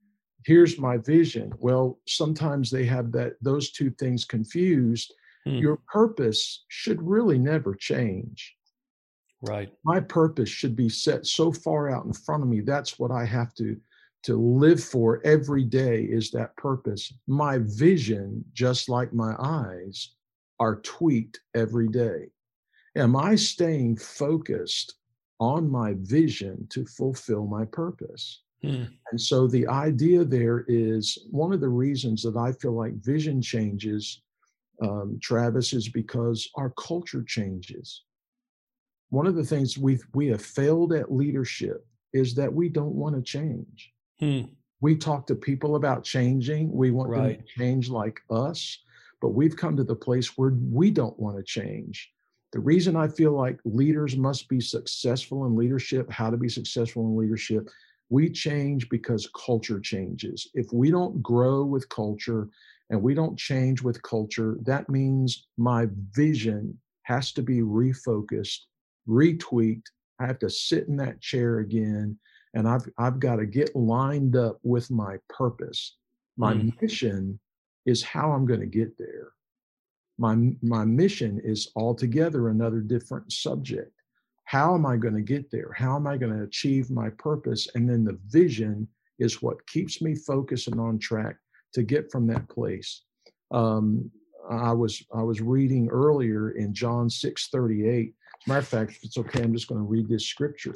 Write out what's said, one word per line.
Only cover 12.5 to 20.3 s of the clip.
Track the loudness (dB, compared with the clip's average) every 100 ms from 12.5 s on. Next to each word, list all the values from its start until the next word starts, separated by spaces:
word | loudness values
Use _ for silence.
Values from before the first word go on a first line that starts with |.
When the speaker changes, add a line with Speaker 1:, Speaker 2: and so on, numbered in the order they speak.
| 0
Speaker 1:
That's | 0 -2 -2 -4
what | -2
I | -2
have | -2 -2 -2
to, | -4 -6 -6 _ _ _ _
to | -2 2
live | 4 6 8 6
for | 4 2 2 4
every | 4 4 4 0
day, | 2 2 2 2
is | 0 -2 -2
that | -4 -4 -4
purpose. | -4 -2 -4 -6 -8 -12 -4
My | 0 2 0
vision, | 0 4 6 6 2 -2 -4 -8 -10
just | -2 0 0 0
like | -2 0
my | -2 -2 -2
eyes, | -4 -4 -4 -8 -12 -14 -16 _ _